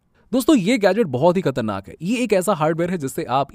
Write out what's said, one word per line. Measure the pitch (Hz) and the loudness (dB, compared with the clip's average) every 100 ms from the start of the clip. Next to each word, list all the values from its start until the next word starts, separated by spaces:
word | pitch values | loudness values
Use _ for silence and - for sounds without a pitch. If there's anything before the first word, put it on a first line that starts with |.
| _ _ - | _ _ -6
दोस्तों | 247 294 294 | -2 2 2
ये | 175 254 | 4 2
गैजेट | 190 196 185 | 2 2 0
बहुत | 123 170 180 | 2 2 2
ही | |
खतरनाक | 156 135 107 95 - | 0 -2 -2 -4 -8
है। | - | -10
ये | 170 240 | -4 -2
एक | 240 | 0
ऐसा | 196 180 | 0 0
हार्डवेयर | 175 156 165 170 | 0 0 0 -2
है | 180 | -4
जिससे | 135 - 151 | -6 -6 -2
आप | 131 165 | -2 -2